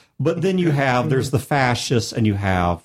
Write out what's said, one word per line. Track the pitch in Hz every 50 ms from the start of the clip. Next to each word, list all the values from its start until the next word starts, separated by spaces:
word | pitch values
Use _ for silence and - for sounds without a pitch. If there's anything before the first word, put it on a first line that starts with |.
| - _ _ -
But | 131 156 180 175 160
then | 196 185 185
you | 175 160
have, | 143 139 139 131 123 127 120 -
there's | 131 131 117 -
the | - -
fascists, | - - 151 139 131 123 120 - - - 135 113 107 - -
and | 120 110
you | 107 98
have, | 98 101 95 92 90 87 87 85 - -